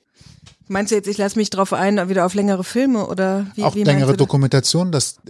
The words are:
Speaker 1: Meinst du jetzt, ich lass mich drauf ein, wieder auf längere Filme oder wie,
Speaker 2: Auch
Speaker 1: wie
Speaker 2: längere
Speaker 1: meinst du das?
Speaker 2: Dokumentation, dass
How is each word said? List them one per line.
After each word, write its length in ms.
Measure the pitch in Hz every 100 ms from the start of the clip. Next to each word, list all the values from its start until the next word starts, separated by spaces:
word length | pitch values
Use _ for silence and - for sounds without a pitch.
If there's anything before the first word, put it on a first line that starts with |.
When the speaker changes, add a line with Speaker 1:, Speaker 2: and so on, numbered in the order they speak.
| _ _ - - - _ -
Speaker 1:
Meinst 220 | 196 208
du 40 | 214
jetzt, 120 | 196
ich 100 | 202
lass 180 | 196 220
mich 140 | 208
drauf 240 | 190 196
ein, 360 | 160 196 202 180
wieder 160 | 190 180
auf 80 |
längere 300 | 202 202 190
Filme 420 | 185 233 277 226 -
oder 400 | 185 190 196 202 208
wie, 80 |
Speaker 2:
Auch 120 | - 202
Speaker 1:
wie 80 |
Speaker 2:
längere 100 | 202 143 135
Speaker 1:
meinst 40 |
du 40 |
das? 40 | -
Speaker 2:
Dokumentation, 720 | 139 139 135 135 - 160 180
dass 240 | 147 - -